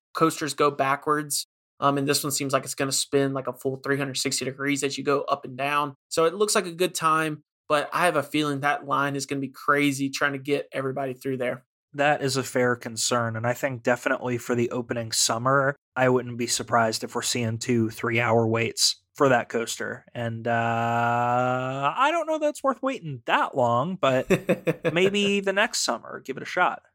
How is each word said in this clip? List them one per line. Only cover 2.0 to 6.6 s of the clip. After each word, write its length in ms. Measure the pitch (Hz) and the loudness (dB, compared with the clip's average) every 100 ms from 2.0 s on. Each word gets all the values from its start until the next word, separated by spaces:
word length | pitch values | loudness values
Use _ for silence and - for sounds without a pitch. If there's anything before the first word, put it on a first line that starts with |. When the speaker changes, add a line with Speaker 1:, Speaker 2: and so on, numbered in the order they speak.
| 139 | 2
Speaker 1:
this 160 | 139 | 0
one 80 | 147 | 0
seems 200 | 135 139 | -2 0
like 120 | 135 | -2
it's 100 | 135 | -2
gonna 160 | - 135 | -4 -2
spin, 420 | - - 139 139 | -2 0 2 2
like, 140 | 135 127 | -2 -6
a 60 | |
full 240 | 123 135 131 | -6 -6 -4
three 220 | 139 139 | -2 -2
hundred 180 | 135 127 | -2 -4
sixty 280 | 139 139 | -4 -2
degrees 380 | 135 127 139 139 | -4 -4 -2 -2
as 160 | 139 135 | -2 -2
you 60 | |
go 180 | 139 135 | 0 0
up 220 | - 143 | 0 -4
and 120 | 143 127 | -6 -6
down. 380 | 143 147 147 139 _ | -2 0 -2 -6 _
So 160 | - | 0
it 100 | 165 | 2
looks 220 | 190 214 | 2 0
like 100 | 214 | 0